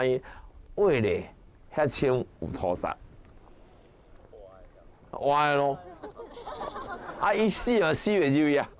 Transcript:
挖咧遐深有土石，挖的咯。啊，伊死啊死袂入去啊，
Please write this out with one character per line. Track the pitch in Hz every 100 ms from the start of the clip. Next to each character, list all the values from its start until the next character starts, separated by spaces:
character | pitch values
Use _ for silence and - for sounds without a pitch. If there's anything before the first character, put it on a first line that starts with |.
| 127 127 - - - - - -
挖 | 202
咧 | 135 107 87 - - - - -
遐 | - 151
深 | - 135 127 - -
有 | 80
土 | - 92
石， | 87 85 - - - - - - - - - - - - - - - 95 95 92 - - - - -
挖 | 139 143 147
的 | 143
咯。 | 139 139 - - 427 - 466 480 - - - - - - - -
啊， | 202
伊 | 214 220
死 | - - 233
啊 | 160
死 | 156 -
袂 | 208 143
入 |
去 | 139 151 139
啊， | -